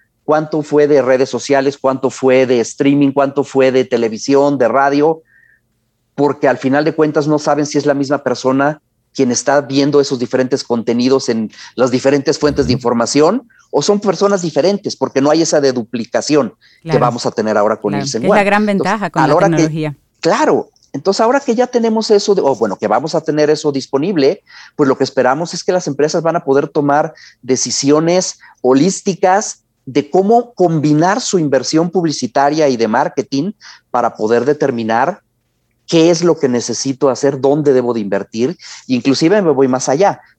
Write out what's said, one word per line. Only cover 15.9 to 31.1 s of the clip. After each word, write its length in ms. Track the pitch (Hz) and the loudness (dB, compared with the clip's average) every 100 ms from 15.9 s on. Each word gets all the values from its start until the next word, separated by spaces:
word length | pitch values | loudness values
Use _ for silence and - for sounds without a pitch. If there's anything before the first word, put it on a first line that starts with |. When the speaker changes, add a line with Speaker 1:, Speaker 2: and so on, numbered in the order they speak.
| 117 110 113 - 151 113 - _ _ | -8 -4 -6 0 0 0 -6 _ _
Speaker 2:
Claro. 160 | 160 156 | -4 0
Speaker 1:
que 40 | |
vamos 240 | 123 117 127 | 0 -2 -4
a 60 | |
tener 260 | - 107 107 | -4 -2 0
ahora 180 | 104 107 | 0 0
con 160 | - | -2
Speaker 2:
Claro, 120 | 143 | -4
Speaker 1:
Nielsen 180 | 139 113 | -4 -4
Speaker 2:
que 60 | 190 | 2
es 20 | |
la 80 | 208 | 2
Speaker 1:
One. 80 | 202 | 2
Speaker 2:
gran 240 | 202 208 | 0 0
Speaker 1:
Entonces, 240 | 202 180 | 0 -2
Speaker 2:
ventaja 160 | 208 185 | -2 -4
con 120 | - | -2
Speaker 1:
a 60 | 135 | 2
Speaker 2:
la 60 | |
Speaker 1:
la 20 | 156 | 2
hora 120 | 190 | 2
que 80 | 160 | 2
Speaker 2:
tecnología. 400 | 156 156 151 139 _ _ | 0 -2 -6 -8 _ _
Speaker 1:
Claro. 480 | 165 226 302 135 - _ _ | -2 0 2 0 -2 _ _
Entonces, 300 | 139 196 196 | -6 -4 0
ahora 180 | 226 269 | 0 0
que 140 | 262 | 0
ya 140 | 226 247 | -2 0
tenemos 420 | 254 226 220 214 | 0 0 -2 2
eso, 240 | 208 202 | 2 2
de, 80 | 190 | 0
o 140 | 139 127 | 0 0
bueno, 200 | 110 95 | -2 -2
que 120 | 107 | -2
vamos 260 | 110 151 | -2 0
a 80 | 165 | -4
tener 300 | 160 151 151 | -2 0 2
eso 200 | 151 151 | 2 -2
disponible, 680 | 135 - 135 170 175 135 190 _ - - - | -4 -4 -4 -2 2 0 0 _ -20 -18 -2
pues 140 | 139 | 0
lo 80 | 127 | 0
que 60 | |
esperamos 500 | 131 - 123 139 170 | -2 0 0 0 -4
es 100 | 180 | -6
que 80 | - | -2
las 140 | 180 175 | -2 -4
empresas 380 | 135 151 175 | -2 -2 0
van 120 | 160 170 | -2 -4
a 80 | |
poder 240 | - 135 160 | 0 0 0
tomar 460 | 156 143 143 156 - - _ | -2 0 0 0 -6 -20 _
decisiones 960 | 123 127 127 - 139 151 165 180 185 - - _ | -4 -2 -2 -2 0 2 2 0 -2 -10 -20 _
holísticas 1000 | - 269 294 - 208 175 185 190 214 - _ _ - | 2 2 2 0 -4 0 2 2 -2 -12 _ _ -4
de 240 | 131 143 | -4 0
cómo 440 | 185 196 233 240 - | 0 2 2 0 -2
combinar 680 | 180 160 147 151 175 | 0 2 2 2 2